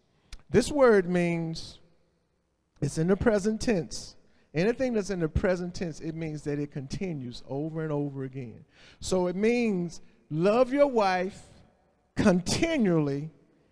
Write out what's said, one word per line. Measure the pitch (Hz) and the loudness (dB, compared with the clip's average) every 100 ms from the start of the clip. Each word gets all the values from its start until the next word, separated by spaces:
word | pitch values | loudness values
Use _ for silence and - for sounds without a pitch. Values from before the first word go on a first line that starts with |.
| _ _ - - - | _ _ -20 -20 0
This | 170 254 | 2 2
word | 302 254 202 175 | 4 6 6 4
means | 180 175 170 165 160 - - _ _ _ _ _ _ _ _ _ - | 0 0 -2 -4 -8 -12 -18 _ _ _ _ _ _ _ _ _ -8
it's | 143 160 | -6 -2
in | 170 | 0
the | 196 | 2
present | 240 208 208 220 | 4 2 0 -2
tense. | 247 190 123 - - - _ _ _ | 0 -2 -2 -10 -14 -20 _ _ _
Anything | 147 202 247 254 | -2 0 0 -2
that's | 220 185 | -2 -4
in | 185 | -2
the | 160 | -2
present | - 196 180 175 | 0 0 0 -4
tense, | - 170 - | -6 -8 -8
it | 160 160 | -8 -6
means | 160 151 | -8 -6
that | 147 147 | -6 -4
it | 147 | -4
continues | 151 135 - 190 151 123 120 - | -8 -8 -8 -6 -6 -8 -12 -8
over | 135 156 160 | -6 -6 -6
and | 156 | -4
over | 147 143 135 | -2 -4 -6
again. | 131 135 120 104 - _ - - | -10 -10 -14 -16 -20 _ -20 -10
So | - 185 180 | -2 0 0
it | 180 | 2
means | 220 240 226 185 170 - - _ - | 2 2 2 0 -2 -8 -20 _ -6
love | 151 190 233 247 | 0 4 4 4
your | 285 285 | 4 4
wife | 233 196 185 185 - - - - _ _ _ _ - | 4 2 2 -2 -8 -20 -20 -20 _ _ _ _ 2
continually, | 202 180 - - 330 311 202 165 143 143 156 - _ _ _ | 4 4 2 0 0 2 4 4 2 -2 -8 -14 _ _ _